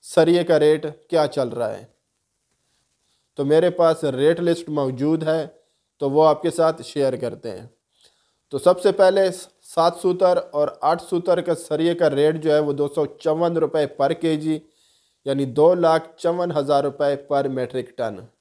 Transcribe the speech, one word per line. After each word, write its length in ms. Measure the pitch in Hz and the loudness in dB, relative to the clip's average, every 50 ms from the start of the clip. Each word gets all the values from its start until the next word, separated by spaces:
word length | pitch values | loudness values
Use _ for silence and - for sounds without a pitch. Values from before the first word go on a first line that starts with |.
| _ | _
सरिये 380 | - - - 160 165 170 175 175 | -2 2 2 4 4 4 2 2
का 120 | 175 165 | 2 2
रेट 280 | 151 147 151 156 151 151 156 147 _ _ _ | 4 6 4 4 2 0 -10 -12 _ _ _
क्या 160 | - 160 151 143 | 0 0 0 0
चल 200 | - 147 131 120 | 0 -2 -4 -4
रहा 200 | - 117 120 107 | -4 -6 -6 -6
है। 200 | 107 98 - - _ _ _ _ _ _ _ _ _ _ _ _ _ _ _ _ _ _ _ _ _ _ _ _ _ _ _ _ _ - | -6 -8 -14 -20 _ _ _ _ _ _ _ _ _ _ _ _ _ _ _ _ _ _ _ _ _ _ _ _ _ _ _ _ _ -6
तो 60 | 143 | -2
मेरे 260 | 139 147 160 170 180 175 | 2 2 4 4 2 2
पास 280 | - 170 165 160 - - | 2 2 2 2 2 -2
रेट 340 | 147 131 127 139 151 170 170 | -4 -2 0 2 2 2 2
लिस्ट 280 | 175 170 170 165 - - | 0 -2 -2 -2 -4 -8
मौजूद 540 | 151 147 139 135 131 123 135 151 160 160 160 | -4 -4 -4 -4 -4 -4 -2 -2 -2 -2 0
है, 220 | 156 156 160 156 - - _ _ _ _ _ _ _ _ _ | -2 -2 -2 -4 -8 -12 _ _ _ _ _ _ _ _ _
तो 100 | 147 139 | -6 -2
वो 120 | 139 151 156 | 2 4 4
आपके 280 | 156 147 147 - 170 | 4 4 2 -2 -4
साथ 320 | 156 170 165 160 160 160 117 | -2 0 0 0 0 -2 -10
शेयर 320 | - - 147 139 135 123 | -12 -4 -2 -2 -2 -2
करते 320 | 117 123 120 110 - _ 117 | -4 -6 -8 -10 -10 _ -14
हैं। 200 | 101 92 117 117 _ _ _ _ _ _ _ _ _ _ _ _ _ _ _ _ - | -14 -14 -16 -20 _ _ _ _ _ _ _ _ _ _ _ _ _ _ _ _ -10
तो 60 | 208 | 0
सबसे 340 | 202 180 180 180 - 208 185 | 2 2 2 4 2 0 2
पहले 380 | 196 196 185 185 196 190 185 | 4 4 4 4 4 2 0
सात 680 | 175 185 - - _ _ _ - - - 165 175 175 | 0 -6 -14 -20 _ _ _ -10 -2 0 0 0 0
सूतर 420 | - - 185 180 180 190 180 180 165 - - - | 0 -2 -2 0 2 2 2 2 2 -2 -6 -4
और 240 | 147 147 143 - - - | -4 -4 -4 -4 -4 -2
आठ 160 | 147 165 170 | -2 -2 -2
सूतर 400 | 170 - - 175 175 190 175 175 | -4 -6 -6 -4 0 0 -2 -2
का 140 | 160 175 165 | 0 -4 -6
सरिये 380 | 156 - - 156 151 160 170 170 | -6 -4 -6 -4 -2 0 -2 0
का 140 | 170 175 156 | 2 0 0
रेट 260 | 139 139 147 151 160 | 2 2 2 0 0
जो 160 | 165 156 160 147 | 0 -2 0 0
है 80 | 151 | 2
वो 120 | 151 147 143 | 0 0 -2
दो 140 | 139 147 143 | -2 -4 -4
सौ 180 | - - 151 139 - - | -2 -4 -4 -4 -6 -6
चौवन 360 | - 165 156 160 170 170 170 | -4 -2 -2 0 0 -2 0
रुपये 300 | 165 156 143 - 160 151 143 147 | 0 -2 -2 -2 -2 -4 -4 -2
per 160 | - - - 165 | -2 -2 -2 0
के 220 | 165 - 165 160 | 0 -2 -2 -2
जी, 240 | 151 151 156 156 151 151 _ _ _ _ _ _ _ _ _ _ _ _ | -2 -2 -4 -6 -6 -8 _ _ _ _ _ _ _ _ _ _ _ _
यानी 200 | 139 139 139 139 131 | -6 -4 -2 -2 -4
दो 240 | 117 139 151 165 180 | 0 4 4 4 4
लाख 380 | 180 170 165 160 160 160 - - _ | 4 2 2 2 2 -2 -4 -20 _
चौवन 340 | - 170 170 180 175 175 160 | -4 -4 -2 -2 -4 -4 -2
हज़ार 300 | 151 139 135 147 139 139 | -4 -2 0 0 0 0
रुपये 320 | 143 135 - 147 143 143 139 143 - | 0 -4 -2 -2 -2 -2 -4 -4 -4
per 160 | 143 139 139 135 | -2 -2 -2 -2
metric 420 | 135 131 127 123 - 131 123 123 _ | -4 -4 -6 -6 -6 -8 -8 -8 _
ton। 280 | - 123 113 104 95 101 117 _ _ | -8 -8 -8 -8 -10 -18 -20 _ _